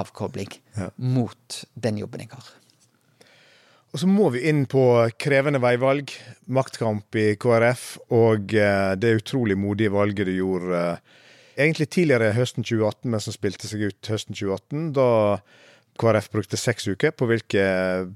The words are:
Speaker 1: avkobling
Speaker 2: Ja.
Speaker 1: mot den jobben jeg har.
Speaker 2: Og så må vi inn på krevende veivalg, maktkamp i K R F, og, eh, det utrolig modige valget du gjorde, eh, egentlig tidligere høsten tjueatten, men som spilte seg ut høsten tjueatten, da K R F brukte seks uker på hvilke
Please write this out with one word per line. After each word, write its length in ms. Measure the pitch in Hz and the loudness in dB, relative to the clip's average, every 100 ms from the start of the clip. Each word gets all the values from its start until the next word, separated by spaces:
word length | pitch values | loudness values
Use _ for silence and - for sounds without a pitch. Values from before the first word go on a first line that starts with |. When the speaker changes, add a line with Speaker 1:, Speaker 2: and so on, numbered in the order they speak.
Speaker 1:
avkobling 520 | 98 - 98 95 101 - _ 104 | -4 -6 -8 -8 -12 -14 _ -10
Speaker 2:
Ja. 100 | 92 - | -10 -6
Speaker 1:
mot 640 | 127 127 107 - - - - | -2 -2 -2 -8 -16 -16 -16
den 240 | - 113 104 | -8 -4 -4
jobben 260 | 104 - | -8 -12
jeg 80 | 113 | -14
har. 160 | 127 - - _ _ _ _ _ _ _ _ _ _ _ _ _ | -20 -20 -20 _ _ _ _ _ _ _ _ _ _ _ _ _
Speaker 2:
Og 80 | 143 | -2
så 80 | 185 | 2
må 220 | 202 175 | 4 2
vi 140 | 123 156 | 2 0
inn 200 | 151 131 | 0 2
på 120 | 135 127 120 117 - | 2 4 4 2 -2
krevende 400 | 147 139 143 139 | 0 0 2 2
veivalg, 540 | 123 123 131 143 135 - - - - | 2 2 2 0 -4 -14 -20 -18 -4
maktkamp 680 | 127 - - 113 104 - 110 | -2 -2 -4 -4 -4 -4 0
i 140 | 107 | 2
K 220 | 104 123 113 | 2 2 4
R 60 | 117 | 4
F, 140 | 127 - - - | 0 -8 -18 0
og, 400 | 120 113 110 95 | 4 4 4 0
eh, 400 | 107 104 98 95 | 2 4 2 0
det 220 | 95 117 110 | 0 2 0
utrolig 380 | - 135 113 98 | 0 -2 0 0
modige 320 | 101 104 107 | 0 0 2
valget 400 | 101 104 101 92 | 2 0 0 -2
du 60 | 92 | 0
gjorde, 420 | 95 90 90 87 | 0 -2 -2 -2
eh, 220 | 87 85 _ _ - - _ - | -2 -4 _ _ -20 -20 _ -2
egentlig 300 | 151 160 143 | 0 0 -2
tidligere 400 | 185 160 120 110 113 | 0 2 4 2 2
høsten 260 | 127 - | -2 -4
tjueatten, 480 | - 113 107 - 127 | -4 0 0 -2 -4
men 100 | 110 | -4
som 140 | - | -6
spilte 320 | - 101 - 104 | -6 -6 -6 -8
seg 160 | 107 | -4
ut 180 | 101 - - | -4 -6 -6
høsten 320 | 107 - 107 | -6 -6 -6
tjueatten, 540 | 98 95 - 147 165 | -4 -4 -6 -8 -4
da 460 | 139 123 110 104 101 - _ _ _ _ - | 0 2 4 2 0 -6 _ _ _ _ -2
K 80 | 113 | 2
R 140 | 107 | 2
F 80 | - | 0
brukte 260 | 107 - 110 | -6 -4 -4
seks 300 | - - 107 | -2 -2 -4
uker 240 | 95 151 | -2 -2
på 160 | - 120 | 0 0
hvilke 400 | 113 - 104 95 92 92 92 92 | 0 0 0 2 2 0 -2 -6